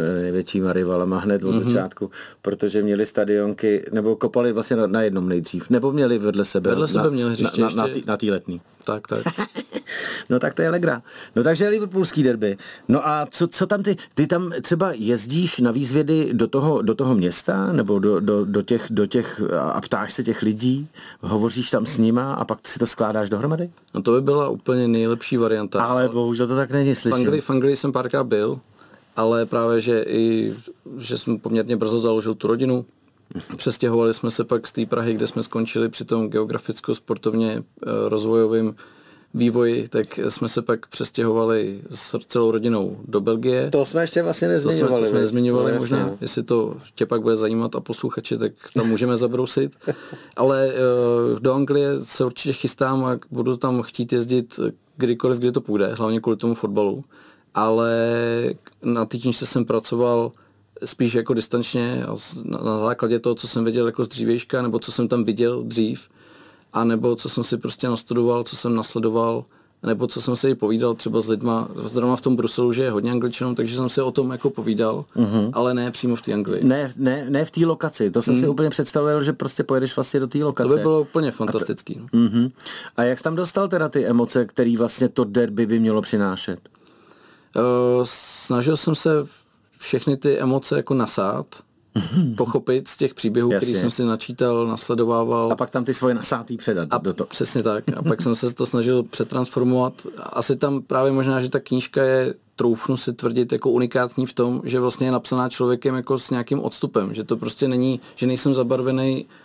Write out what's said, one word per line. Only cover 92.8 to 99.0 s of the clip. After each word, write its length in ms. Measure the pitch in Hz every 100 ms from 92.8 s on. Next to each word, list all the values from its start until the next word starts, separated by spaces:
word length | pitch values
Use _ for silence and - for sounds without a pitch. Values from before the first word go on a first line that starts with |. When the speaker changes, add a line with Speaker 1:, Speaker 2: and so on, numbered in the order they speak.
| 135
Speaker 2:
z 80 | -
těch 180 | 139
příběhů, 340 | - 113 117 120
který 180 | 101 -
Speaker 1:
Jasně. 80 | 120
Speaker 2:
jsem 100 | 120
si 140 | 117
načítal, 600 | 120 113 - 123 123 117 117
nasledovával. 840 | 113 - 117 117 117 117 120 113
Speaker 1:
A 40 | 110
pak 140 | 123
tam 140 | 135
ty 100 | 123
svoje 200 | 127 127
nasátý 420 | 117 - 123 117 117
předat 320 | - 95 80
Speaker 2:
A 80 | 120
Speaker 1:
do 140 | 95
toho. 140 | 87 -
Speaker 2:
přesně 340 | - - 127
tak. 220 | 113 107 - -
A 60 |
pak 200 | 160 220
jsem 120 | 170
se 200 | 113 123
to 120 | 120 127
snažil 360 | 123 117 127